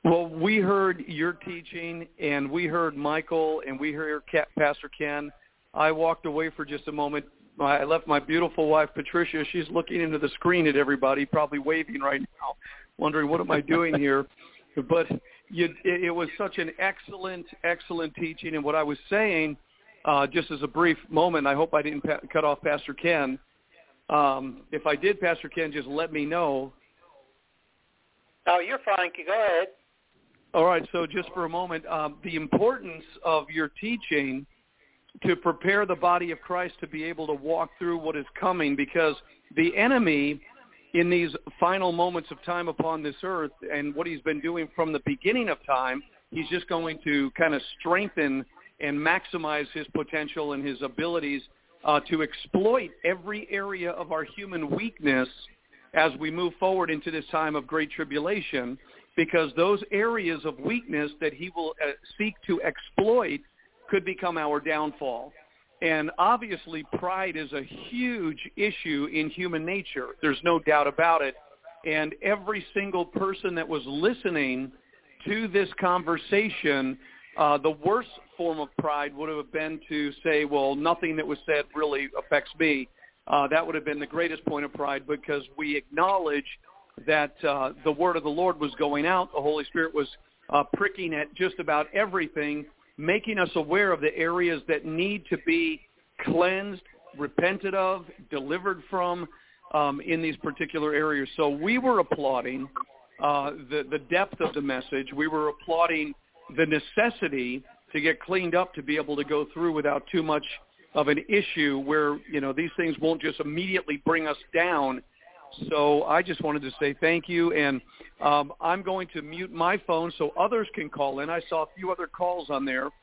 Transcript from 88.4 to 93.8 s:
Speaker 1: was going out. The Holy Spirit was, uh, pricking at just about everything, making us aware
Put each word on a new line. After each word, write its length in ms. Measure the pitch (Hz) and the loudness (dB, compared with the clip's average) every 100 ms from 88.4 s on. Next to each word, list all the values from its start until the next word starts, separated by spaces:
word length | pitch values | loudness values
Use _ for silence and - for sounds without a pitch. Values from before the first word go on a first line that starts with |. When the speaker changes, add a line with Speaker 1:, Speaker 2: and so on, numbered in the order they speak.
| 185 165 | 2 2
Speaker 1:
was 140 | 147 - | -4 0
going 300 | 147 147 160 | 0 2 2
out. 260 | 185 185 | 2 2
The 80 | 151 | 0
Holy 220 | 143 151 139 | 0 0 -2
Spirit 280 | 170 160 | -2 0
was, 160 | 151 139 - _ _ - | 0 -4 -8 _ _ 0
uh, 140 | 147 143 | 0 2
pricking 400 | - 196 190 175 | 0 -2 -2 -4
at 200 | 151 151 - | -4 -4 -2
just 240 | 180 185 | -2 0
about 280 | 165 151 151 | 0 0 2
everything, 720 | 196 208 185 156 156 147 147 147 _ _ - | 0 0 0 -2 -2 -4 -4 -8 _ _ -4
making 400 | 156 208 214 202 | 0 2 2 0
us 160 | 175 175 | 2 0
aware 360 | 151 185 | 2 4